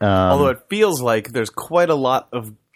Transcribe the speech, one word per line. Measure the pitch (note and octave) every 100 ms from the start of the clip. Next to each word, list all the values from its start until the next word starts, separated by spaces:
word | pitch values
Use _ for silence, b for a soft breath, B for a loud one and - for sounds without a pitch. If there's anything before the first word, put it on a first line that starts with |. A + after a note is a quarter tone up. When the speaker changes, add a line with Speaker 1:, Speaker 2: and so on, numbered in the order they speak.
Speaker 1:
Um, | G#2
Speaker 2:
Although | F#2+ F#2 C#3 C#3
it | B2 -
feels | G#3 G#3 C#3+
like | A#2+ A2+ G#2
there's | B2 G#2+
quite | - - E3+ E3+
a |
lot | D3 B2+ C3 -
of, | B2 G#2+ G#2+ _